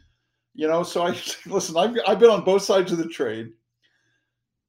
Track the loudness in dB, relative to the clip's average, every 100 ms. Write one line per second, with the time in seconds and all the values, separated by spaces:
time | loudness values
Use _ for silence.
0 | _ _ _ _ _ -6 -2 -2 -2 -2
1 | -4 -4 -10 -14 -6 -4 -2 -2 0 0
2 | -2 6 6 6 2 0 2 0 2 -4
3 | -6 -6 -6 -6 -12 -18 _ _ _ _
4 | _ _ _ _ _ _